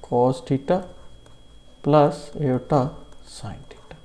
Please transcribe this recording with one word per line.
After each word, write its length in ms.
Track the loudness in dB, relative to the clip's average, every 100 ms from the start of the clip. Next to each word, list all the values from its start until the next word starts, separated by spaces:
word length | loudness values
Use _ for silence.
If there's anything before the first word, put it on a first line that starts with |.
cos 400 | 0 2 2 2 -2
theta 340 | -2 0 -2 -2 -16 -18 -18 -20 -20 -20 -20 -20 -6
plus 360 | 4 6 6 2 -12 -4
iota 420 | 0 0 2 2 2 -6 -18 -18 -18 -14
sin 260 | -12 -12 -16
theta। 260 | -20 -20 -20